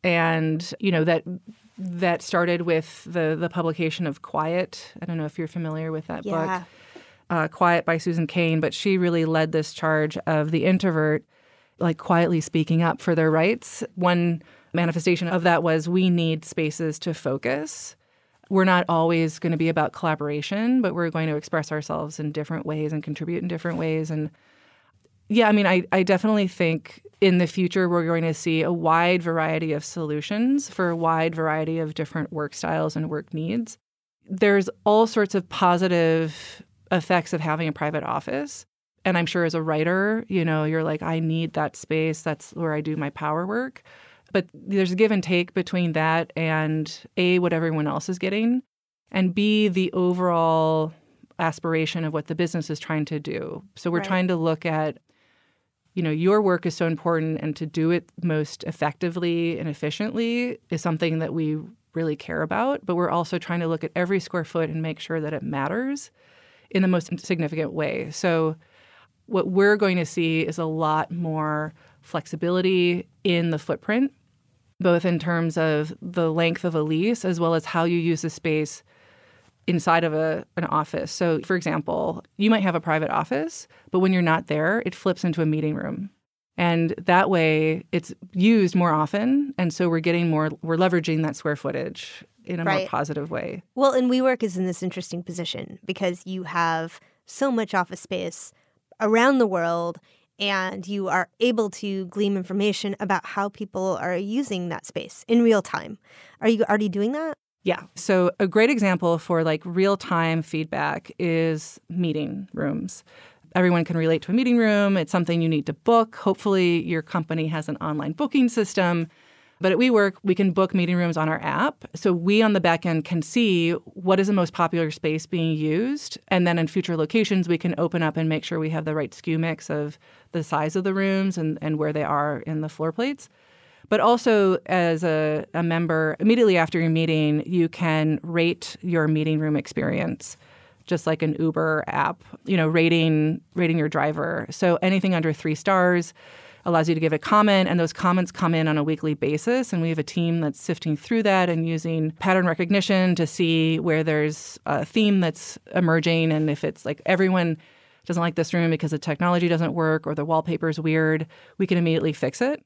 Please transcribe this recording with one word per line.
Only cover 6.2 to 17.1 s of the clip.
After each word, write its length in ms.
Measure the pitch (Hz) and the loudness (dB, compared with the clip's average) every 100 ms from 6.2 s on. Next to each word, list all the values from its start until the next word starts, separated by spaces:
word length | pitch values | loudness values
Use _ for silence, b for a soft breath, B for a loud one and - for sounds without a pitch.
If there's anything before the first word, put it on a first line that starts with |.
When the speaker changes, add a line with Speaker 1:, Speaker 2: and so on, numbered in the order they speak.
| 202 | -4
Speaker 2:
Yeah. 340 | 165 160 185 | -2 -2 -4
Speaker 1:
book. 80 | 175 B B B B B B | -8 B B B B B B
Uh, 180 | 170 156 | -2 -2
Quiet 380 | - 175 170 - | 2 2 4 0
by 120 | 165 | -2
Susan 300 | 180 170 160 | -2 -2 -2
Cain, 320 | 180 170 160 | 0 0 2
but 140 | 156 | 0
she 240 | - 202 190 | -2 0 2
really 280 | 175 170 160 | 2 2 2
led 280 | 160 156 | 2 2
this 200 | 160 151 | 0 -2
charge 440 | - 160 156 156 170 - | -4 0 2 0 -2 -2
of 240 | 156 151 | 0 0
the 140 | 165 180 | 0 2
introvert, 580 | 185 196 160 156 151 - b b b b b | 2 2 0 0 0 -4 b b b b b
like, 180 | 170 160 | -2 -2
quietly 440 | - 170 170 170 | 2 2 4 2
speaking 420 | 156 165 156 165 | 0 -2 2 2
up 180 | 170 - | 2 0
for 140 | - 165 | 0 2
their 160 | 160 | 4
rights. 500 | 156 170 240 - - - - | 4 2 0 -6 -10 -10 -2
One 480 | 175 175 175 165 b b b | 2 2 2 0 b b b
manifestation 560 | - 175 165 160 175 175 | -2 0 0 0 0 0
of 140 | 180 | 2
that 200 | 175 170 | 4 2
was 240 | 170 160 156 | 2 0 0
we 220 | 180 185 | 2 4
need 340 | 175 165 160 | 2 2 -2
spaces 560 | - - 156 - 165 151 | -6 -4 -4 -2 -6 -4
to 140 | - | -6